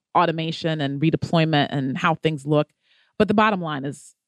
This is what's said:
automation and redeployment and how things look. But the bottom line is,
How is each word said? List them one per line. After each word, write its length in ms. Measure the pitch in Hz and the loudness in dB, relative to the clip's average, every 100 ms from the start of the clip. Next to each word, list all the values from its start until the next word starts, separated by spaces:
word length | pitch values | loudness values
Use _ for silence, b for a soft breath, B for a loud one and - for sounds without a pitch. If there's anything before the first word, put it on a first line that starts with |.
| _ 165 | _ 0
automation 640 | 170 160 160 160 165 156 | 2 0 -6 -4 -4 -2
and 220 | 139 139 | -4 0
redeployment 640 | 160 - - 165 160 147 135 | 2 2 2 0 2 2 2
and 280 | 147 131 131 | -2 -4 -2
how 160 | 175 | -2
things 320 | 156 160 151 143 | 0 -2 -4 0
look. 240 | 151 151 _ _ _ _ - | 0 0 _ _ _ _ -4
But 80 | 208 | 0
the 80 | |
bottom 260 | 208 220 196 | 2 2 0
line 240 | 165 143 | -4 -6
is, 300 | 143 143 - _ | -8 -10 -18 _